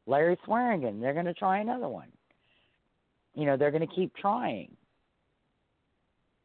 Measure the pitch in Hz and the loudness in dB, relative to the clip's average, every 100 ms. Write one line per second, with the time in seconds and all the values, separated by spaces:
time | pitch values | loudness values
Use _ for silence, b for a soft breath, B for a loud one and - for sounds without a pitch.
0 | - 135 165 175 - 220 247 196 123 101 | -2 2 4 2 0 0 2 0 -2 -2
1 | 123 147 175 175 196 196 214 247 180 98 | -2 -2 -2 -2 0 0 0 -4 -6 -8
2 | - _ _ _ _ _ _ _ _ _ | -12 _ _ _ _ _ _ _ _ _
3 | _ _ _ - 147 135 147 156 160 - | _ _ _ -4 0 4 2 2 -2 -2
4 | 185 - 202 226 220 127 - - _ _ | -4 -2 -2 0 -2 -6 -10 -20 _ _
5 | _ _ _ _ _ _ _ _ _ _ | _ _ _ _ _ _ _ _ _ _
6 | _ _ _ _ | _ _ _ _